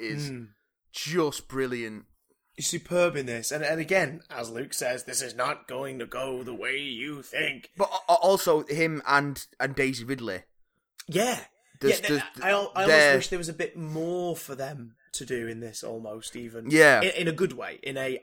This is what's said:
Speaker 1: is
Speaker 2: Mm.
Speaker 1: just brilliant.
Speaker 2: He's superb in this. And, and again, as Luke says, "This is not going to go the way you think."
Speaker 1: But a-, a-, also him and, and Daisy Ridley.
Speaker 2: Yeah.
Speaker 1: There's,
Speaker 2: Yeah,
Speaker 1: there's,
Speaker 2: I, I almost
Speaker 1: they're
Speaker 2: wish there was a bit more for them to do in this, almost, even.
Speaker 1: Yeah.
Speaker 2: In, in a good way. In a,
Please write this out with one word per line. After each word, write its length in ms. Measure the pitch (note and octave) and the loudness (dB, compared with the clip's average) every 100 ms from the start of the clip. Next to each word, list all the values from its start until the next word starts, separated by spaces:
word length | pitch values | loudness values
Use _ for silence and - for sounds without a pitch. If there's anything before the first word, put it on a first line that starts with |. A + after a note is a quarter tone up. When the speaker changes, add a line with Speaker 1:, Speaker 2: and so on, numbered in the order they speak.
Speaker 1:
is 300 | A2+ C#3+ C#3+ | -6 -4 -6
Speaker 2:
Mm. 180 | C3 A2+ _ _ _ _ | -8 -14 _ _ _ _
Speaker 1:
just 540 | - D3 E3+ D3+ - - | -10 -2 0 0 -2 -8
brilliant. 600 | C3 C3 B2 A2+ G#2+ - _ _ _ _ | -4 -2 -4 -8 -10 -18 _ _ _ _
Speaker 2:
He's 120 | - D3+ | -6 -4
superb 480 | E3+ - F3 F3 D3 | -4 -2 2 2 2
in 100 | B2+ | -4
this. 260 | A#2 A2+ | -6 -4
And, 100 | D3+ | -4
and 180 | D3+ D#3+ | -2 -2
again, 420 | D#3 F#3+ D3+ E3 - | 0 2 0 -4 -12
as 220 | C#3 A#2 | -10 -8
Luke 240 | A#2 C#3 | -8 -6
says, 300 | - C3 B2+ | -4 -4 -4
"This 180 | - A#2+ | -4 -6
is 120 | C3 | -4
not 340 | A2+ B2+ D3 - | -2 -2 -4 -8
going 300 | B2 C3+ C3 | -8 -8 -8
to 60 | A#2 | -8
go 360 | B2 C3 B2+ | -6 -6 -6
the 120 | B2 | -8
way 240 | A2+ A#2 C#3 | -6 -4 -4
you 440 | C#3+ A#2 C#3 D3 | -6 -8 -8 -10
think." 480 | B2+ C#3+ D#3 C3+ - - | -8 -4 -4 -4 -12 -2
Speaker 1:
But 140 | G3 F#3+ - | -2 0 4
a-, 40 | |
a-, 40 | E3+ | 6
also 480 | F3+ G3 F3+ D#3 | 6 4 4 2
him 360 | D3 D3 E3 D#3 - | 2 0 0 0 2
and, 400 | C#3+ C#3+ C3+ - - | 2 2 -4 -12 -4
and 160 | C3+ C#3 | -2 0
Daisy 280 | C3+ B2+ | 0 -2
Ridley. 380 | A#2 C3 A2+ F2+ - _ _ _ _ - - | -6 -6 -6 -8 -10 _ _ _ _ -20 -4
Speaker 2:
Yeah. 320 | E3 A#3+ A#3 - _ _ _ | 0 0 -2 -8 _ _ _
Speaker 1:
There's, 200 | C3+ - | 2 4
Speaker 2:
Yeah, 80 | G#3 | 2
Speaker 1:
there's, 140 | D3 - - | 0 -2 -4
Speaker 2:
I, 60 | F3+ | 0
I 40 | |
almost 340 | G3+ G3+ F#3+ F#3+ | 0 0 2 6
Speaker 1:
they're 300 | D#3 D3 C3+ | 8 10 8
Speaker 2:
wish 120 | - | 4
there 100 | F3+ | -4
was 120 | E3 | -6
a 40 | |
bit 220 | D#3 E3 - | -6 -6 -6
more 580 | D#3 D#3 E3 F3+ F3 | -8 -4 -2 -2 -2
for 200 | D#3+ - | -4 -8
them 400 | C3+ C3+ C#3+ A#2 A2+ _ | -10 -8 -10 -14 -18 _
to 140 | - B2 | -12 -4
do 200 | B2+ A2+ | -4 -4
in 140 | A2+ | -8
this, 240 | A#2 G#2+ | -10 -10
almost, 500 | A2+ A2+ A2 A2 - | -10 -10 -10 -12 -12
even. 360 | A#2+ A#2 A2+ A#2 | -12 -12 -10 2
Speaker 1:
Yeah. 320 | D#3 D3+ B2 | 8 10 8
Speaker 2:
In, 80 | F#3 | 4
in 180 | E3+ F3+ | 0 -2
a 40 | |
good 200 | D#3 F3+ | 0 -2
way. 260 | B2 F#2+ D#2+ | -2 -10 -10
In 160 | - C3+ | -8 -6
a, 200 | C3 B2+ | -4 -6